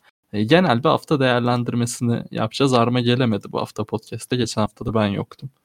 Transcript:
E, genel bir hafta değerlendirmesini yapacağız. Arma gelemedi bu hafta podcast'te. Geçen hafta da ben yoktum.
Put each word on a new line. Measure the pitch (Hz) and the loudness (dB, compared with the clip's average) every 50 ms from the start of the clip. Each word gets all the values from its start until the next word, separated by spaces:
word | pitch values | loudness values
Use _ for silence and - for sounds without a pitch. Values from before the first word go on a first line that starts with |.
| _ _ _ _ _ _ - | _ _ _ _ _ _ -4
E, | 104 107 | -2 2
genel | 113 151 175 185 160 117 117 123 | 4 4 4 6 4 2 2 2
bir | 160 | 2
hafta | 139 117 - - 160 131 | 0 0 0 -2 0 0
değerlendirmesini | 131 127 123 123 120 123 123 123 120 127 120 120 117 117 - - 123 117 117 - - - | 2 2 2 0 0 0 0 0 -2 -2 -2 -2 -2 -2 -4 -4 -2 -2 -2 -2 -4 -8
yapacağız. | 110 117 110 110 - - 135 139 127 | -6 -4 -4 -4 -2 0 2 4 4
Arma | 120 117 120 123 123 | 4 2 2 2 0
gelemedi | 120 120 123 127 131 113 107 98 - - | 2 2 2 2 2 0 0 -2 -4 -6
bu | - - | -6 -6
hafta | - - - - 104 | -6 -6 -6 -8 -8
podcast'te. | - - 104 - - 120 117 - - 131 | -6 -6 -8 -8 -8 -14 -14 -8 -6 -2
Geçen | 123 117 104 - 113 | -2 -2 -2 -2 -2
hafta | 107 104 _ - 110 | -2 -4 _ -8 -8
da | 117 107 | -4 -2
ben | 110 107 101 | 0 0 0
yoktum. | 101 101 110 - - - 139 135 _ _ _ | -2 -4 -6 -8 -12 -18 -18 -18 _ _ _